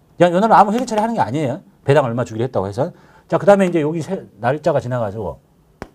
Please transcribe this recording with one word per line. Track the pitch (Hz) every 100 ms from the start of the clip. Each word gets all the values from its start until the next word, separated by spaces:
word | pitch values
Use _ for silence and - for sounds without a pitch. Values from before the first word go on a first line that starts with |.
| _ _
야, | 175
연할 | 175 220
아무 | 175 202
회계 | 226
처리하는 | 262 214 226
게 | 220
아니에요. | 104 143 139 147 - _
배당 | - 143
얼마 | 131 117
주기로 | 117 110
했다고 | 113 110 95
해서. | 104 165 - _ _ _
자, | 165
그다음에 | 160 202 185
이제 | 165
여기 | 147 170
세, | 156 190 - _
날짜가 | 117 151 170 143
지나가지고 | 120 123 107 107 92 65 _ _ _ _ -